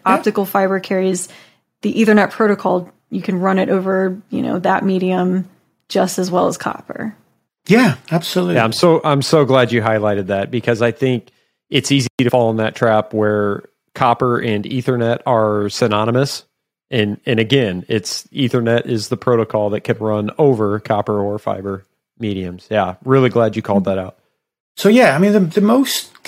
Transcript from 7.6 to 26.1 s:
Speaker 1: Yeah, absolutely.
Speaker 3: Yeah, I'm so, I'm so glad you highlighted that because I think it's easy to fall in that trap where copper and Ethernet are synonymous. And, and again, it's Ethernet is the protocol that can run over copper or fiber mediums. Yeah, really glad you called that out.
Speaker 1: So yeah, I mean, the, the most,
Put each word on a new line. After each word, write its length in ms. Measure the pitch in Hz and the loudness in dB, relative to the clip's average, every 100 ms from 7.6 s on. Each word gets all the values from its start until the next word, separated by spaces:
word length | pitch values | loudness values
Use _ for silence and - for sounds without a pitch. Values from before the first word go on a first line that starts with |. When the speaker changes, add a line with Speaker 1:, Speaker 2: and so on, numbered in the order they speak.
| - | 2
Speaker 1:
Yeah, 300 | 214 240 120 - | 4 4 0 -2
absolutely. 440 | 165 - 180 180 | -4 -2 -2 0
Speaker 3:
Yeah, 100 | 160 | 0
I'm 80 | 113 | 0
so, 280 | 113 180 160 | 2 4 4
I'm 160 | 156 143 | 2 0
so 220 | 131 160 | 2 2
glad 260 | 131 131 120 | 4 4 4
you 120 | 117 | 2
highlighted 440 | 110 110 104 101 95 | 0 0 0 -2 -2
that 220 | 98 101 | -4 -2
because 300 | 123 113 117 | -4 -2 0
I 100 | 117 | 0
think 360 | 113 131 123 - _ _ _ - | 0 -2 -2 -6 _ _ _ -8
it's 220 | 147 - | -6 0
easy 160 | 139 120 - | 0 0 -2
to 120 | 123 | 0
fall 200 | 127 117 | 2 0
in 60 | 110 | 0
that 180 | 110 | -4
trap 380 | - 117 107 107 | -2 0 2 0
where 520 | 110 107 104 104 101 - _ _ | -2 0 0 -2 -4 -10 _ _
copper 440 | - 131 120 127 120 | -2 0 2 0 0
and 240 | 117 104 | -2 -4
Ethernet 560 | 104 131 123 123 117 120 - | -4 -4 -2 0 0 -2 0
are 420 | 117 110 104 101 | 0 0 0 -4
synonymous. 760 | - 120 104 110 123 139 - - _ _ _ _ | -2 0 0 0 0 -2 -4 -16 _ _ _ _
And, 300 | 127 104 104 - | -2 -2 -4 -2
and 120 | 113 | 0
again, 460 | 110 139 113 90 - | 2 2 2 -2 -4
it's 380 | 113 - - - | -4 -4 -10 -10
Ethernet 580 | 135 123 127 117 117 - | -4 -2 0 0 0 0
is 220 | 117 104 | -4 -4
the 80 | 123 | -4
protocol 520 | - 120 110 107 104 | 0 0 0 -2 -2
that 120 | 104 | -2
can 160 | - 113 | -4 -4
run 320 | 107 107 104 - | -2 -2 -2 2
over 420 | 147 120 104 104 | 2 2 0 -2
copper 400 | - 104 104 104 | -2 -2 -2 -2
or 180 | 101 104 | -2 -4
fiber 460 | - 95 98 98 - _ _ - | -6 -6 -6 -10 -12 _ _ -10
mediums. 480 | 113 95 90 90 - | -6 -6 -8 -10 -4
Yeah, 240 | 107 90 92 | -2 -2 -2
really 240 | 127 135 127 | 0 2 4
glad 260 | 113 113 | 2 0
you 80 | 107 | 0
called 220 | - 101 | -2 0
that 140 | 95 95 | 0 -4
out. 180 | 92 - _ _ _ _ _ - | -6 -12 _ _ _ _ _ 0
Speaker 1:
So 120 | 196 | 4
yeah, 260 | 233 214 | 6 6
I 40 | 139 | 4
mean, 140 | 196 | 4
the, 80 | 208 | 4
the 200 | 175 208 | 2 2
most, 520 | 202 247 262 - - | 2 4 2 -4 -8